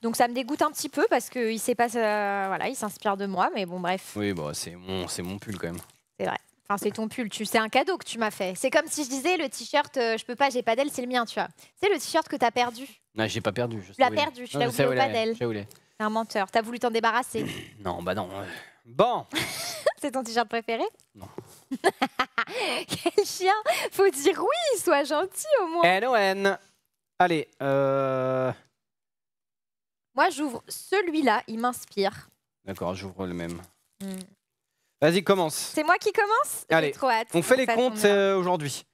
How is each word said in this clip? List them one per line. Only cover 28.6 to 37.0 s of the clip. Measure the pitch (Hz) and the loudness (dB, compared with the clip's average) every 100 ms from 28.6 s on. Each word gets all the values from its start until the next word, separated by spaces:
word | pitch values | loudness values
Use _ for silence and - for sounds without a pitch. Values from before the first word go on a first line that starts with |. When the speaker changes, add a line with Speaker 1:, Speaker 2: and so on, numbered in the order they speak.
| _ _ _ _ _ _ _ _ _ _ _ _ _ _ _ | _ _ _ _ _ _ _ _ _ _ _ _ _ _ _
Speaker 1:
Moi, | 247 339 | 2 2
j'ouvre | 254 294 - - | 2 -4 -4 -10
celui-là, | - - 381 359 311 269 208 - | -14 -2 0 2 2 4 2 0
il | 226 | -4
m'inspire. | 240 247 - - 196 - - _ _ _ | -2 -4 -10 -2 -2 -2 -20 _ _ _
Speaker 2:
D'accord, | - 95 87 | -14 -6 -4
j'ouvre | 95 98 92 92 | -4 -8 -8 -6
le | |
même. | 87 85 85 87 _ _ _ | -6 -8 -10 -14 _ _ _
Speaker 1:
Hmm. | 196 190 185 _ _ _ _ _ _ _ | -12 -12 -14 _ _ _ _ _ _ _
Speaker 2:
Vas-y, | 151 175 | 2 2
commence. | 175 196 160 | 2 2 2
Speaker 1:
C'est | - - - | -2 -4 -2
moi | 302 370 | 2 2
qui | 440 | 2
commence ? | 392 403 453 587 - - | 0 2 2 0 -4 2
J'ai | 160 | 2
Speaker 2:
Allez, | 151 | 2
Speaker 1:
trop | 135 | 0